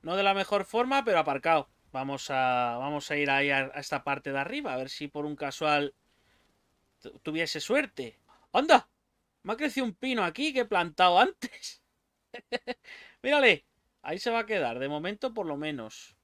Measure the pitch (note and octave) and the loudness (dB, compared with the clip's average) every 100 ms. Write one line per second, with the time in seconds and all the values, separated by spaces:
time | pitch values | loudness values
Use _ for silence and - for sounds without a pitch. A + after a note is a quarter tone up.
0 | D#3+ F#3+ G3 G3 F#3+ G3+ G3 A3+ B3 C#4 | -2 2 2 2 0 0 0 -2 2 0
1 | A#3 F3 D3+ C#3 D#3+ D#3+ C3+ _ _ C3 | 2 2 2 0 2 2 2 _ _ -8
2 | C3+ C#3 - C3+ C3 B2 A#2+ A#2 C#3 D3 | -6 -6 -2 0 2 2 0 -2 -4 -6
3 | - D3 C#3+ C#3 C#3+ C#3 C3+ C#3+ C#3 C#3+ | -4 -2 2 2 2 0 -2 -8 -6 -6
4 | - C#3 C#3+ C#3 C#3 C#4 C4+ B2+ C3 - | -4 -4 -4 -4 -4 -6 -6 -6 -6 -10
5 | D3 D3 D3+ D3 C#3+ - D#3 D3 C#3+ _ | -10 -8 -8 -6 -8 -2 0 2 0 _
6 | _ _ _ _ _ _ _ _ _ _ | _ _ _ _ _ _ _ _ _ _
7 | - - - D#3 E3 D#3 - C4 C#4 - | -20 -12 -6 -4 -4 -4 -2 -2 -2 -8
8 | A#2+ _ _ _ _ - D4+ C#4 - _ | -12 _ _ _ _ 0 6 6 6 _
9 | _ _ _ _ F3+ A3+ - - B3 F3+ | _ _ _ _ -8 -4 -4 -2 -4 -4
10 | C4 A#3+ F3+ D#3+ D4+ C4 A#3+ F#3 E3+ - | -4 0 -2 -2 -2 -2 0 0 0 4
11 | F3+ F3 C4 - B3 - - - _ _ | 6 8 4 2 -14 -12 -16 -18 _ _
12 | _ _ _ A#3+ _ B3 - A#3+ - - | _ _ _ -20 _ -6 -6 -10 -12 -20
13 | - _ B3+ D4 B3+ E3 _ _ _ _ | -20 _ 0 6 6 4 _ _ _ _
14 | - F3+ A#3+ A#3 G#3+ G#3 B2+ A#2+ C#3 D3 | -8 -6 -2 -2 -2 -2 -2 -2 -4 -4
15 | F3 G#3 B3+ A3+ F3 C#3+ D3+ C#3+ A2 - | -6 -6 -8 -6 -6 -6 -6 -8 -12 -16
16 | - _ | -20 _